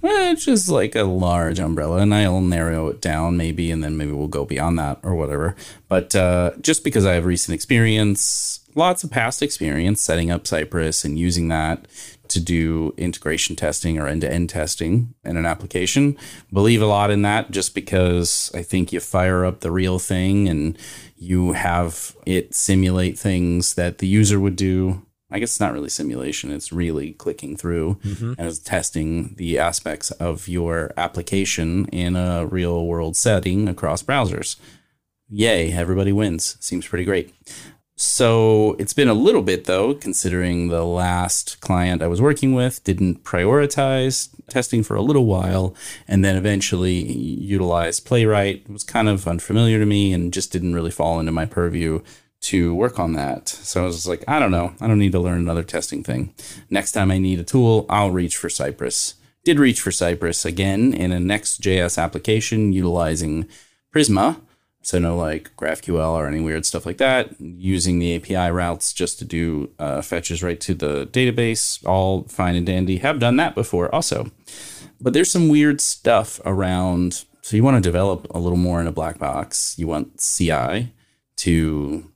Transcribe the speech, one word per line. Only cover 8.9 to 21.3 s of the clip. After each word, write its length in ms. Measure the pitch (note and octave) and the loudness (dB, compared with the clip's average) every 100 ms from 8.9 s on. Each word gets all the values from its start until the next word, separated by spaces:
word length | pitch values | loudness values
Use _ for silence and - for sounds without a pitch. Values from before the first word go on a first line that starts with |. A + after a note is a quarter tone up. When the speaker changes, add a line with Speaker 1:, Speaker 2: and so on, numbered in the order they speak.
| F3+ | 2
Speaker 1:
of 80 | E3+ | -2
past 300 | - A#2 - | -2 -2 -2
experience 580 | C#3+ - D#2+ D2 E2+ G#2+ | -4 -2 -2 0 0 0
setting 300 | - E2 E2+ | 0 0 2
up 160 | F2 - | -2 -2
Cypress 560 | E2 D#2 F2+ D#2+ D#2 | -4 -2 -2 -2 -2
and 160 | D2+ D2+ | -2 -2
using 300 | F2 F2+ E2 | 0 0 0
that 380 | D#2+ D#2 E2 - - - - _ | 0 0 -4 -8 -20 -20 -20 _
to 120 | - | -4
do 520 | E2+ F2 D#2+ E2 D#2+ - | 0 0 2 0 -2 -4
integration 580 | F2 E2 - D#2+ - D#2+ | -6 -4 -4 -2 -4 -2
testing 420 | D#2+ D2 E2 D#2+ | -4 -2 -2 -2
or 80 | D2 | -2
end-to-end 440 | D#2 E2 E2 E2+ | -2 -2 -2 -2
testing 640 | E2 D#2 - E2 G#2 A#2+ - | -4 -6 -4 0 0 0 -8
in 140 | - E2 | -8 -4
an 80 | E2 | -2
application. 720 | D#2+ F#2+ F2+ F2+ - C#3+ C#3+ - - - | -4 -4 -4 0 2 2 0 -10 -20 -4
Believe 300 | F#2+ G#2 A#2 | 2 4 6
a 40 | G#2+ | 4
lot 240 | G2+ G#2 | 4 4
in 120 | G#2 | 2
that 300 | G2+ G#2+ - | 2 0 -2
just 220 | G2 F#2 | -2 -2
because 800 | - - F#2+ F2+ F2 E2+ - - | -4 0 2 4 4 0 -2 -4
I 100 | E2+ | -8
think 280 | E2+ F#2 E2+ | -4 -2 0
you 80 | F2 | -2
fire 460 | - F#2+ F#2 F#2 F2+ | -2 0 2 2 0
up 160 | F2+ | -2
the 100 | E2+ | -2
real 260 | F2 F#2 F#2 | 0 0 0
thing 520 | - F#2 F#2 G2 G2+ | -2 -2 2 2 2
and 280 | D#2+ D2+ E2 - - - _ | 0 -2 -6 -12 -20 -20 _
you 380 | F2 | -2